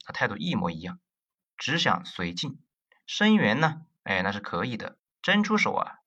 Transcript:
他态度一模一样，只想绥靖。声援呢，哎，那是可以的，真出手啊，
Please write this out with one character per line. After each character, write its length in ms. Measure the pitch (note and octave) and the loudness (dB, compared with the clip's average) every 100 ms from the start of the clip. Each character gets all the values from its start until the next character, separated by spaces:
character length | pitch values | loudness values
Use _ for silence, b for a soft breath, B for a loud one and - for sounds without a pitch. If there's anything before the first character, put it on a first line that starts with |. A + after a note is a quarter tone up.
他 80 | - | -12
态 160 | - - | -2 -2
度 80 | G2 | -2
一 180 | F3+ | -2
模 160 | D#3 E2+ | -2 -2
一 100 | D#2+ | -6
样， 200 | D#2+ F3+ _ _ _ _ _ - | -10 -12 _ _ _ _ _ -10
只 220 | - D#3+ | -4 0
想 260 | C#3+ F2 | 2 0
绥 280 | - - F2 | -4 -8 -6
靖。 260 | F2 D#3 - _ _ _ _ - | -6 -8 -10 _ _ _ _ -10
声 280 | - G#3 | 2 6
援 240 | G#3+ A#2 A#2+ | 6 6 4
呢， 240 | D#3+ - - _ | 2 0 -14 _
哎， 200 | - F#2+ | -4 -2
那 80 | F#2+ | 0
是 80 | G2+ | -4
可 260 | - F2 | -6 -4
以 120 | A2+ A2 | -4 -6
的， 220 | - - _ _ | -10 -14 _ _
真 200 | - G3+ | 2 2
出 140 | G#3+ G#3 | 4 2
手 160 | - | 0
啊， 220 | - - - | -2 -4 -8